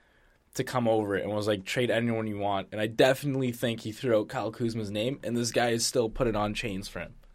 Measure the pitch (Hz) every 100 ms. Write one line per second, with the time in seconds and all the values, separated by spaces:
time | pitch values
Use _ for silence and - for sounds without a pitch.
0 | _ _ _ _ _ - 131 131 120 110
1 | 104 98 98 104 104 104 90 - 123 110
2 | 117 113 110 104 101 98 95 107 107 113
3 | 131 135 143 135 127 120 123 113 113 104
4 | 131 110 107 131 107 - 117 113 104 104
5 | 120 139 107 120 120 127 120 117 - 131
6 | 113 - 120 104 104 104 117 95 101 90
7 | 80 - -